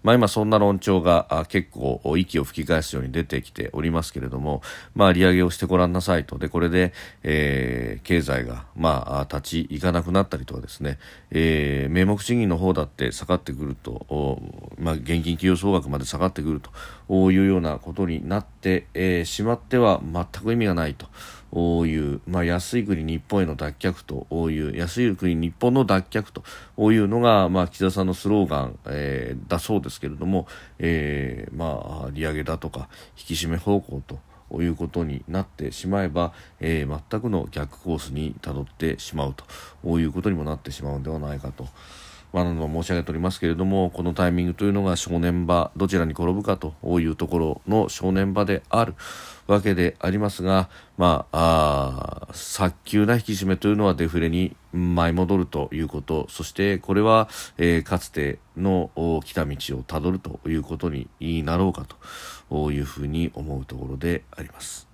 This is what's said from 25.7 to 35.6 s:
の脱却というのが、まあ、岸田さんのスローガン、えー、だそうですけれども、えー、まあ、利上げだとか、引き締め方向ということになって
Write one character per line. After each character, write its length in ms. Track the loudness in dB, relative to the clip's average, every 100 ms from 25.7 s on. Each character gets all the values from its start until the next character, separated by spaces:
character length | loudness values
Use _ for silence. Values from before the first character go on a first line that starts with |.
の 100 | 4
脱 180 | 4 2
却 240 | 0 -6 -6
と 600 | -14 -16 -20 -14 2 4
い 40 | 6
う 100 | 4
の 100 | 4
が、 300 | 6 6 6
ま 140 | 2
あ、 40 | 0
岸 160 | 0
田 80 | 0
さ 140 | 2
ん 20 | 0
の 80 |
ス 140 | 0 2
ロ 160 | 4
ー 20 | 4
ガ 140 | 0
ン、 180 | -4 -8 -8
え 480 | -4 -4 -4 -6 -8
ー、 140 | -4
だ 80 | -4
そ 200 | 0 -2
う 20 |
で 80 | -2
す 100 | -8
け 80 | -10
れ 60 |
ど 120 | -6 -2
も、 200 | -2 -2 -14 -20 -4
え 680 | 0 0 0 -2 -4 -6 -10
ー、 40 | -6
ま 480 | -4 -4 -8 -10 -8
あ、 40 |
利 120 | -6
上 100 | -4
げ 100 | -4
だ 120 | -4 -6
と 140 | -6
か、 180 | -10 -12 -16 -20 -20
引 60 | -8
き 80 |
締 140 | -6 -2
め 80 | -2
方 240 | 0 0
向 200 | 0 -12 -10 -16 _ -20 -10
と 140 | -2
い 40 | -2
う 80 | -2
こ 100 | -4
と 160 | -4
に 220 | -4 -6 -6
な 160 | -6
っ 20 |
て 280 | -6 -8